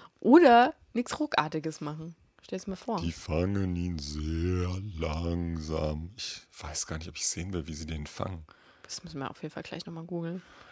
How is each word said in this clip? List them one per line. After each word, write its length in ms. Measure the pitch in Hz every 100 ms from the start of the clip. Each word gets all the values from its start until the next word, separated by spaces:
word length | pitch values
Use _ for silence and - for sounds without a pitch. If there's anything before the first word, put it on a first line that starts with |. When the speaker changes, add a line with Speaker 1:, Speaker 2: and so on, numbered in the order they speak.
| - -
Speaker 1:
Oder 540 | - 302 311 233 254 - -
nichts 260 | 226 247 -
Ruckartiges 640 | 302 - 156 156 160 156
machen. 340 | 147 156 160 165 _ _
Stell's 260 | - 190 -
mir 80 | 180
vor. 240 | - 208
Speaker 2:
Die 100 | 85
fangen 640 | - - 80 92 101 95
ihn 240 | 87 90 82
sehr 680 | 71 76 78 82 87 90 90 92 104 80
langsam. 1120 | 78 78 85 85 85 82 76 78 78 76 85 -
Ich 260 | - - - -
weiß 260 | 80 78 -
gar 120 | 82
nicht, 100 | 82
ob 80 | -
ich 100 | -
sehen 260 | - 90
will, 140 | 90 78
wie 80 |
sie 120 | 78 78
den 200 | 78 73
fangen. 380 | - - 87 78 - - -
Speaker 1:
Das 180 | - -
müssen 160 | 170 151
wir 100 | 131
auf 120 | -
jeden 100 | 156
Fall 120 | 151
gleich 200 | 147 165
nochmal 200 | 170 165
googeln. 360 | 170 175 165 180 - - -